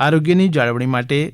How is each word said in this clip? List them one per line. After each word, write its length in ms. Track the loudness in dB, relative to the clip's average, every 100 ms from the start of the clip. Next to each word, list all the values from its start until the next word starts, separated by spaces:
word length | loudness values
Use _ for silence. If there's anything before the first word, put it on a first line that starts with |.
આરોગ્યની 480 | 0 2 2 2 2
જાળવણી 380 | 0 0 -2 -2
માટે 460 | -2 -2 -4 -4